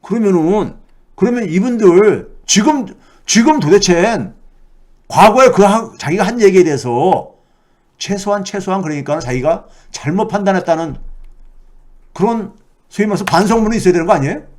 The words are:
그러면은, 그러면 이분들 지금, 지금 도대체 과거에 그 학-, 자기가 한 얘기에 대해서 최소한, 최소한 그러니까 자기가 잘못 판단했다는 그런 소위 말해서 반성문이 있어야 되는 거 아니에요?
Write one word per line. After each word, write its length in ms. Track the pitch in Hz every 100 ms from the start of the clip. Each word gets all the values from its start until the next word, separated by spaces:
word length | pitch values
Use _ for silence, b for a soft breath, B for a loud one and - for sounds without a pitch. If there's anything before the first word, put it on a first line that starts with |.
그러면은, 760 | - 226 208 185 160 208 135 - _ _ _ -
그러면 300 | 202 240 208
이분들 880 | 165 240 240 208 175 214 135 - - -
지금, 400 | 175 294 302 214 - b b -
지금 340 | 202 240 302
도대체 720 | 147 196 - 170 196 214 147 - - _ - _ _ _ _
과거에 420 | - 202 226 254
그 140 | -
학-, 340 | 202 214 226 -
자기가 280 | - 180 185
한 160 | 240
얘기에 220 | 202 185
대해서 720 | 170 139 120 120 175 151 - _ _ _ _ _ _ _
최소한, 460 | - 196 196 202
최소한 380 | 196 202 190 180
그러니까 380 | 147 151 139 151
자기가 460 | 123 127 135 170 - b b
잘못 360 | - 139 180 220
판단했다는 680 | 208 196 185 175 160 165 131 - - - - - - - - - - _
그런 400 | - 196 226 190 - _ _ _
소위 180 | - 208
말해서 180 | 196 196
반성문이 520 | 165 202 226 214 226
있어야 160 | 185
되는 120 | 175 165
거 80 |
아니에요? 300 | 185 139 240 -